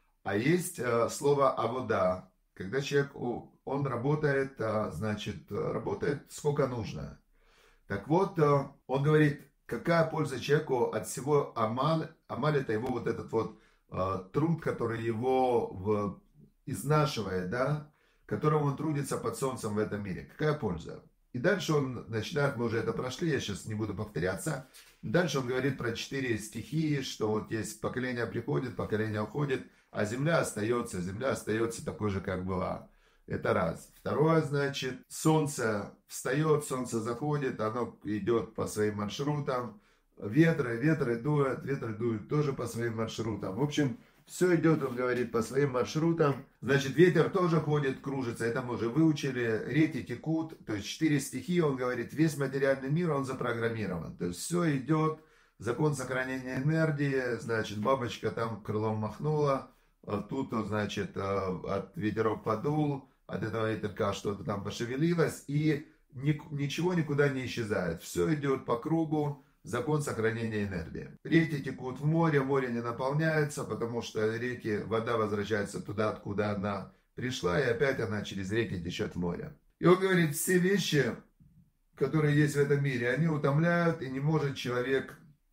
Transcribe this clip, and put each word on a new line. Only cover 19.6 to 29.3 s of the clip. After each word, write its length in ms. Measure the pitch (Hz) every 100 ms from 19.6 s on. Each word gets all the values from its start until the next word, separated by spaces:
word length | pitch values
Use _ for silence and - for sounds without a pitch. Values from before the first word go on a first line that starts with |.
| 110
в 40 | 104
этом 240 | 98 101
мире. 220 | 98 82
Какая 300 | - - 151
польза? 480 | 147 107 82 - - - _ _
И 60 | 127
дальше 360 | 160 196 156
он 320 | 147 131 120 -
начинает, 480 | 110 104 143 143 127
мы 80 |
уже 140 | 117 113
это 140 | -
прошли, 380 | - 127 - 170
я 80 | 131
щас 280 | - 151 104
не 80 |
буду 200 | 107 110
повторяться. 720 | 98 107 147 170 190 165 143 - - - -
Дальше 360 | 110 156 170 143
он 80 | 123
говорит 320 | 127 135 -
про 140 | 123
четыре 440 | 107 - 139 131 107
стихии, 640 | - 117 - 156 156 143
что 260 | 135 - 107
вот 240 | 107 -
есть 280 | 110 98 -
поколение 460 | 104 127 127 123 117
приходит, 480 | 117 117 147 135
поколение 480 | - 98 107 110 104
уходит, 440 | 104